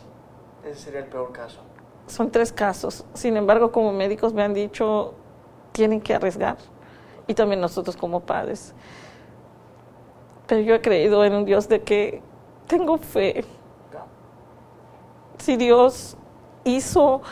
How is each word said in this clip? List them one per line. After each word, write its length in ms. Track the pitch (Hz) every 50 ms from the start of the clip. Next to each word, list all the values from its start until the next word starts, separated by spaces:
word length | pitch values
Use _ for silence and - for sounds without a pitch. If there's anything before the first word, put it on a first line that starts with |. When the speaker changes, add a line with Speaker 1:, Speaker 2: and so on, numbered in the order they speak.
| - - - - - - - - - - - - -
Speaker 1:
Ese 120 | 151 143
sería 240 | - - 151 135 139
el 60 | 135
peor 260 | - 131 127 127 127
caso. 260 | 127 120 117 117 - - - - - - - - - - -
Speaker 2:
Son 240 | - - - 226 -
tres 220 | - 226 233 226
casos. 520 | - - 208 196 185 - - - - - - - -
Sin 220 | - - 240 220
embargo, 360 | 208 208 196 220 233 233 233
como 180 | 233 233 220 208
médicos 420 | 196 196 190 202 214 214 226 226
me 120 | 220 208 208
han 100 | 208 202
dicho, 600 | 202 208 208 - - 226 214 214 208 - - - - - - - - - - - - - -
tienen 280 | - 220 220 214 220 214
que 140 | - - -
arriesgar. 420 | - - 190 170 202 190 196 - - - - - - - - - - - - - - -
Y 80 | - 196
también 260 | - 214 208 196 190
nosotros 360 | 180 170 - 190 175 185 175
como 240 | - 185 170 175 175
padres. 540 | 175 - 170 175 - - 214 - - - - - - - - - - - - - - - - - - - - - - - - - - - - - - - - - - - - - -
Pero 140 | - 233 214
yo 160 | 214 226 226
he 40 | 220
creído 440 | - 233 196 165 156 208 208 208 208
en 100 | 202 202
un 100 | 208 208
Dios 240 | 190 196 208 214 -
de 140 | 220 208
que 400 | - - 208 208 202 - - - - - - - - - - - - -
tengo 280 | 339 349 359 302 330 311
fe. 460 | - - - 214 196 190 - - - - - - - - - - - - - - - - - - - - - - - - - - - - - - - - - - - - - - - - - -
Si 180 | - - 254
Dios 600 | 226 247 240 240 240 247 262 254 - - - - - - - - - - - - -
hizo, 580 | - 254 247 269 - - - 339 285 277 262 269 - -